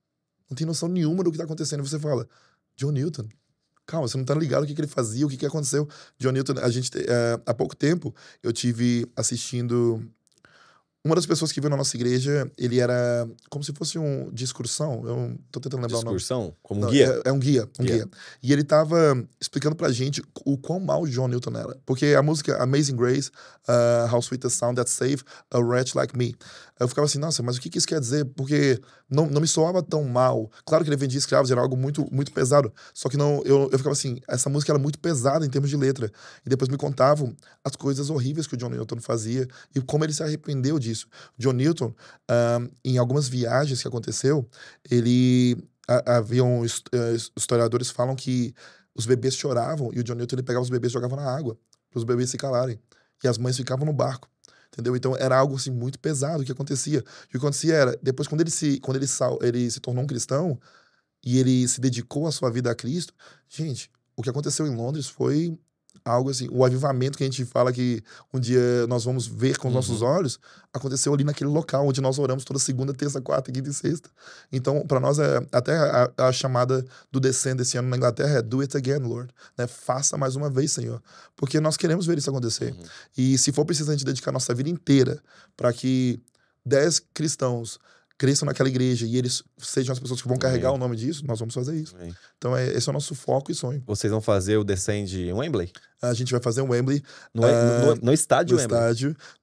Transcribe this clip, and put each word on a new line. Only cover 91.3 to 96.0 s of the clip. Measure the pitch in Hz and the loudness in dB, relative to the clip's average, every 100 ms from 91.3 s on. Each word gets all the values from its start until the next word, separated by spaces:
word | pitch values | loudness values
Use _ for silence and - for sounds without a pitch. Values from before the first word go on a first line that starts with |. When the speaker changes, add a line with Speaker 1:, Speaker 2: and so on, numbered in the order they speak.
| 113 | -6
Speaker 1:
vamos | 117 | -6
fazer | 127 127 | -6 -6
isso. | 160 156 90 | -6 -8 -12
Speaker 2:
Amém. | 85 87 - _ | -14 -14 -20 _
Speaker 1:
Então, | 123 127 | -4 -2
é, | 127 | 0
esse | - 123 | -2 -2
é | |
o | |
nosso | 143 143 | -4 -6
foco | 147 - 131 139 | -8 -2 -2 -2
e | |
sonho. | 170 123 143 123 | -6 -6 -6 -4
Speaker 2:
Vocês | 101 107 | -2 0
vão | 110 | 0
fazer | 107 101 92 107 | 2 2 2 2
o | |
Descend | 101 95 - 104 101 92 | 2 -2 -2 -4 -4 -4
em | 87 | -4
Wembley? | 95 156 123 87 - - _ | -4 -2 -4 -4 -10 -20 _